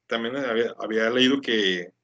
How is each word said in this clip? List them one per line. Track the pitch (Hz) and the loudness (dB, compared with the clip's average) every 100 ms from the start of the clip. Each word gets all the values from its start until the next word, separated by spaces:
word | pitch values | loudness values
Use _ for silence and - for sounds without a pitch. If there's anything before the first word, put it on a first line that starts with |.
| - | -6
también | 113 117 135 | -6 -4 -4
había, | 131 113 117 - | -2 0 -2 -4
había | 107 110 113 | -4 0 2
leído | 123 127 135 | 4 4 2
que | 135 110 98 90 87 _ | 0 0 0 0 -6 _